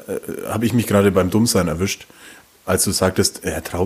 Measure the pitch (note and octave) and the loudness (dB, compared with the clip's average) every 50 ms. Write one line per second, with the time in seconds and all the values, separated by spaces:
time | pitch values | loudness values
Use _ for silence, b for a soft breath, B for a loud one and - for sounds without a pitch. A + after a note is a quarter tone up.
0 | - - G2 - - - - - - - - A2 A#2 A2+ G#2+ A#2+ G#2 - G2+ G2+ | -8 -8 -10 -8 -8 -10 -10 -10 -8 -6 -4 -2 -2 0 0 0 0 2 4 4
1 | G2+ G2+ F#2 G2 F2+ F#2 F#2+ G#2+ A#2 A#2 - G#2 F2 E2+ D#2 E2 F#2 G2 - - | 4 4 4 4 2 2 2 2 2 4 2 2 0 0 -2 -2 -2 -4 -4 -6
2 | - B B B B B B B B B _ _ - - F#2 F#2 - G#2 F#2 - | -12 B B B B B B B B B _ _ -4 -2 0 0 0 0 0 0
3 | F#2+ F#2 F2+ - G2 - - - - F#2 D#2+ E2 - - - E2+ F#2 | 0 0 2 2 0 -2 -2 -6 -8 -6 -6 -6 -8 -8 -4 -4 -4